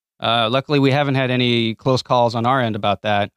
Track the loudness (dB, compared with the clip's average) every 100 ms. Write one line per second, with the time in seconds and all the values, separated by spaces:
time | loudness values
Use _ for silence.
0 | _ -8 -2 0 0 -2 0 2 2 2
1 | 0 0 0 0 0 0 -2 -4 -2 -2
2 | 0 0 2 0 0 0 0 -2 -2 -2
3 | -2 -2 -2